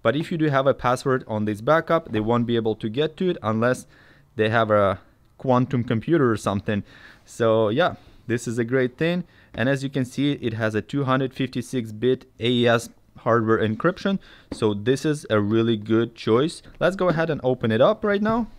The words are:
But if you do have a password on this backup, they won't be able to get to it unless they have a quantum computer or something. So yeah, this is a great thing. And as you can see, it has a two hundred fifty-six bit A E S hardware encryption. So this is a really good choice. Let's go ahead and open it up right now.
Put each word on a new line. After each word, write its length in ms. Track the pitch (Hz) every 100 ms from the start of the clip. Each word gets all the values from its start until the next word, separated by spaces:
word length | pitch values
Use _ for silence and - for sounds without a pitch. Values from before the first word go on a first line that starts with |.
But 140 | 113 139
if 160 | 160
you 60 | 170
do 100 | 156
have 180 | 135 135
a 60 |
password 500 | 120 123 127 143 127 -
on 160 | 107
this 160 | 107 104
backup, 520 | 120 160 160 165 -
they 80 | 110
won't 260 | 107 117 117
be 100 | 117
able 200 | 110 107
to 120 | 113
get 300 | 117 156 -
to 100 | 185
it 80 | 175
unless 440 | 107 110 120 127 - - - _ _ -
they 120 | 110
have 220 | 117 110
a 300 | 104 98 95 _ _ _ _
quantum 480 | 135 123 127 127
computer 480 | 117 113 123 165 127
or 60 | 107
something. 440 | 110 101 - 104 - - - - -
So 420 | - 113 110 110
yeah, 260 | 120 175 - - - -
this 180 | 120 -
is 100 | 117
a 80 |
great 320 | 117 131 127 -
thing. 280 | 160 175 - _ _
And 160 | - 127
as 140 | 139
you 80 | 139
can 140 | 139
see, 280 | 127 - 143
it 180 | 143 123
has 220 | 107 110 107
a 40 |
two 220 | - 139
hundred 300 | 131 131 135
fifty-six 560 | - 131 131 - 131 113
bit 340 | 107 123 131 - -
A 100 | 117
E 200 | 123 117
S 200 | 117 - _ _ -
hardware 400 | 123 117 110 113
encryption. 600 | 107 110 165 185 196 190 - - _
So 200 | - 110
this 300 | 101 107 135
is 220 | 156 147 -
a 120 | 107
really 360 | 104 110 117 110
good 380 | 107 110 117
choice. 480 | - - 113 156 - - -
Let's 160 | 151
go 140 | 190 180
ahead 200 | 160 165
and 120 | 135
open 300 | 127 127 117
it 80 | 110
up 240 | 156 -
right 180 | 208 202
now. 240 | 214 226 220